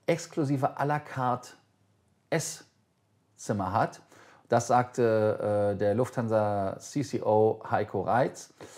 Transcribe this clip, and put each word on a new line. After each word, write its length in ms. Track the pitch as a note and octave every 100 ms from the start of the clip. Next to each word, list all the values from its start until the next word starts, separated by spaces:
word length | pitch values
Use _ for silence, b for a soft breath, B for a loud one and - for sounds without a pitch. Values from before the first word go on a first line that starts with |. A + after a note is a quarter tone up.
| -
exklusive 720 | E3 - - C#3 C#3 C3 -
à 80 | C#3+
la 120 | D3
carte 520 | - C3+ B2 B2 - - _ _ _ _ _ _ -
Esszimmer 1400 | E3 - - - _ _ _ _ _ _ - - G#2+ F#2
hat. 260 | G#2+ D3+ - - b b b b
Das 180 | A#2 -
sagte, 1080 | B2 A#2+ - A#2 A2 G#2+ - G#2 G#2 G#2
äh, 20 | G2
der 180 | G#2
Lufthansa 840 | G#2 B2+ - A#2 A2 G#2 G2+ G2 -
C 240 | - D3
C 180 | A#2+ A2
O 400 | G#2 G#2+ A2 - -
Heiko 300 | G2 G#2+ G2+
Reitz. 540 | F2+ A2 D#3 - - B B